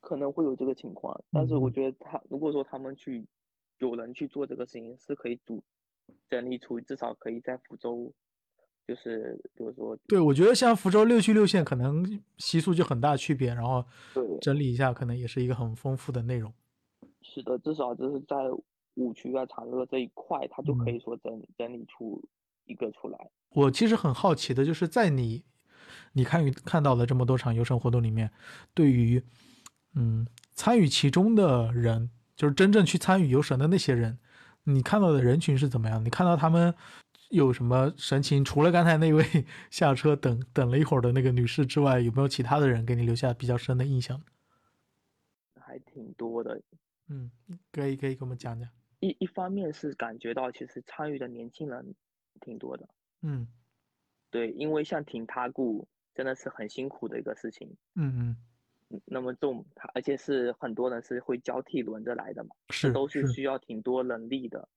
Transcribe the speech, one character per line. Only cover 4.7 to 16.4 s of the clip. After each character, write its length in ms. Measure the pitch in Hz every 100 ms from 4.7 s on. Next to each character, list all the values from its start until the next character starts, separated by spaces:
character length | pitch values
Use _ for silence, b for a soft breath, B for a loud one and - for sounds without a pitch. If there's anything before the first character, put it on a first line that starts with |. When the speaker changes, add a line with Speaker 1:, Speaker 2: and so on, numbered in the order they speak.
Speaker 1:
情， 220 | 120 113 127
是 160 | -
可 160 | 143 120
以 60 | 120 _
组-， 180 | 110 _ _ _ _ _ _ _
整 220 | 123 123
理 80 | 127
出， 200 | - 117
至 120 | 123
少 200 | 139 120
可 160 | 110 113
以 100 | 117
在 160 | 123 127
福 180 | _ -
州， 340 | 120 120 120 _ _ _ _ _ _ _ -
就 80 |
是 460 | 117 117 113 117 120 -
比 100 | _
如 80 | 113
说。 240 | 123 110 110 _
Speaker 2:
对， 140 | 196
我 140 | 156
觉 100 | 139
得 100 | 196
像 220 | 247 247 226
福 140 | 190
州 160 | 208 220
六 120 | 240
区 140 | 202
六 140 | 214 202
县 180 | 190
可 100 | 151 127
能 440 | 127 151 185 208 _ _
习 240 | - 165
俗 140 | 160
就 100 | 170
很 160 | 170 123
大 160 | 147 139
区 180 | -
别， 200 | 139 127
然 100 | 120
后 180 | 120 127 123 B B
Speaker 1:
对。 100 | 131 117 85
Speaker 2:
整 160 | - 143
理 120 | 135
一 60 | 120
下 160 | 135
可 140 | 120 120
能 100 | 120
也 100 | 117
是 160 | -
一 40 | 127
个 80 |
很 200 | 123 117
丰 220 | 110 139 131
富 160 | -
的 80 | 127
内 160 | 117
容。 160 | 127